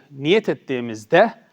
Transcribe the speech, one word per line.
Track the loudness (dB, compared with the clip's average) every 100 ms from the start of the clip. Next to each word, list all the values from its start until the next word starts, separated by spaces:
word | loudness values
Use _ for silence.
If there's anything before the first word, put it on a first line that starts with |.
| _
niyet | -8 0 0 0
ettiğimizde | -8 -6 -6 -6 -10 0 2 2 -2 _